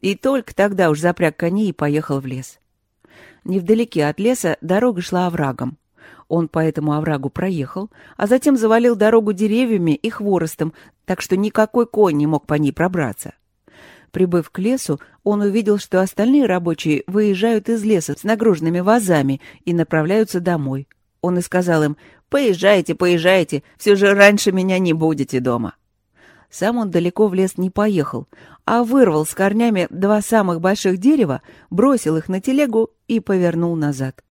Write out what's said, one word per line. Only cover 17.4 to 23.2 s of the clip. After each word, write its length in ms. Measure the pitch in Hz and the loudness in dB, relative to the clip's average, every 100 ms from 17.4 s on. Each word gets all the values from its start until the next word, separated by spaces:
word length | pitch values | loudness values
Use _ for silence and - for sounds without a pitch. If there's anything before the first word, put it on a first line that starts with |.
| 220 226 202 | 2 0 0
из 140 | 226 | -2
леса 320 | 208 202 156 143 | 0 0 0 -6
с 60 | |
нагруженными 560 | 202 220 226 175 160 175 | -2 0 2 2 0 -2
вазами 640 | 185 233 202 160 135 135 - - - | 2 2 4 2 2 -2 -6 -14 -4
и 80 | |
направляются 680 | 170 160 160 156 202 220 185 | -2 0 0 0 0 0 -2
домой. 480 | 175 170 135 135 139 _ _ _ | -2 -2 -2 -6 -10 _ _ _
Он 160 | 175 180 | -4 -2
и 40 | |
сказал 420 | 175 180 180 165 | -2 -2 2 2
им: 140 | 151 147 - _ _ | 0 -4 -12 _ _
«Поезжайте, 680 | 277 269 175 196 208 160 160 | 0 0 2 4 2 2 -2
поезжайте, 680 | 180 175 | 0 2